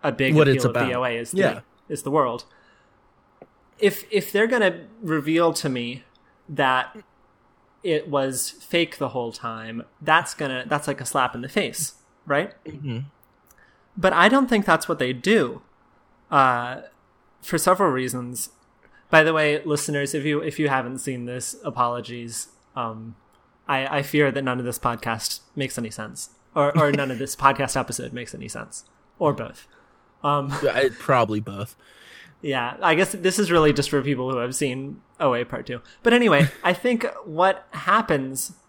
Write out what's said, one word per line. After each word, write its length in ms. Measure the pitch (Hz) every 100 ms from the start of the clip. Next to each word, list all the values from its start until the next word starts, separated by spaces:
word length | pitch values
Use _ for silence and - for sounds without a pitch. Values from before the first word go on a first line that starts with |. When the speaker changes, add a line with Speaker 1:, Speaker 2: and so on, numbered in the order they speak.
Speaker 1:
a 80 | 151
big 240 | 117 131
Speaker 2:
What 140 | 151 139
Speaker 1:
appeal 80 | 131
Speaker 2:
it's 80 |
Speaker 1:
of 80 | 127
the 80 | 120
Speaker 2:
about. 140 | 120
Speaker 1:
O 100 | 123
A 60 | 127 117
is 140 | 117
the, 60 | 185
Speaker 2:
Yeah. 220 | 175 - - _ _
Speaker 1:
is 120 | 147
the 80 | -
world. 360 | 151 127 117 - _ _ _ _ _ _ _ _ _ - _ _ _
If, 260 | 202 - -
if 220 | 208 -
they're 140 | 202 226
gonna 380 | 247 196 170 - -
reveal 500 | 190 160 143 160 170
to 160 | 160 147
me 360 | 127 120 127 _ _ _ _ -
that 480 | 147 135 127 123 220 - _ _ _ _ _ _ _
it 240 | 185 151 -
was 420 | 143 135 127 -
fake 460 | - - 170 165 -
the 140 | 135
whole 220 | 127 117
time, 520 | - 117 113 110 113 - _
that's 320 | 151 160 180
gonna, 320 | - 143 131 120
that's 220 | 147 143
like 140 | 135
a 40 | 123
slap 280 | 143 127
in 80 | 117
the 60 | 123
face, 460 | 214 143 - 151 - _ _
right? 300 | - 143 196 -
Speaker 2:
Mm-hmm. 360 | - 151 143 117 139 _ _ _ _ _ _ _ _ 208
Speaker 1:
But 160 | 190
I 160 | 165 190
don't 180 | 269 254
think 160 | 220
that's 240 | 196 160 -
what 100 | 160
they 140 | 127
do, 480 | 123 180 220 123 - _ _ _ _ _ _ _
uh, 500 | 147 131 123 123 127 - _ _ _ _ _
for 160 | - 165
several 320 | 185 185 190
reasons. 580 | 127 127 127 123 123 - _ _ _ _ _ _
By 140 | 160
the 100 | 156
way, 300 | 156 151 147
listeners, 500 | 151 147 - 143 139
if 100 | 151
you, 160 | 147 147
if 180 | 160 -
you 100 | 147
haven't 300 | 131 123 131
seen 280 | - 127 120
this, 280 | 123 - -
apologies. 840 | 151 123 123 120 120 120 117 113 - _ _
Um, 400 | 131 117 110 113 113 _ _ _ _ -
I, 300 | 135 135 143
I 40 |
fear 300 | 139 147 143
that 100 | 131
none 160 | 135 127
of 60 |
this 160 | 123 117
podcast 600 | 123 117 120 113 - - _
makes 240 | - 135 -
any 120 | 113
sense, 400 | - 107 - - _ _ 156
or, 200 | 143 156
or 140 | 147
none 180 | 143 135
of 60 | 120
this 180 | 135 -
<laughs> 80 |
podcast 340 | 139 135 135 135
episode 340 | 123 123 127
makes 220 | 123 117
any 140 | - 113
sense, 360 | 113 110 - _ _ _ _
or 120 | 156
both. 360 | 135 110 - - _ _ _ _ _
Um, 280 | 147 143 139 143
Speaker 2:
Yeah, 140 | 139 104
it, 160 | 135 117
probably 400 | - 127 110 107
both. 360 | 107 101 - - _ - - - - _
Speaker 1:
Yeah, 340 | 151 131 120 -
I 120 | 180 160
guess 160 | 190
this 260 | 190 180 185
is 120 | 190
really 200 | 170 156
just 180 | 139 139
for 120 | 143
people 280 | 135 131 127
who 80 | 127
have 160 | 123
seen 460 | 131 143 127 139 - _ _
O 140 | 147
A 100 | 120
Part 220 | 123 - -
Two. 140 | 123 - -
But 100 | 240
anyway, 360 | 240 233 147 143 -
<laughs> 80 |
I 80 | -
think 320 | 180 247 233 - -
what 420 | - 156 185 190 -
happens 840 | 160 180 208 220 147 131 135 - -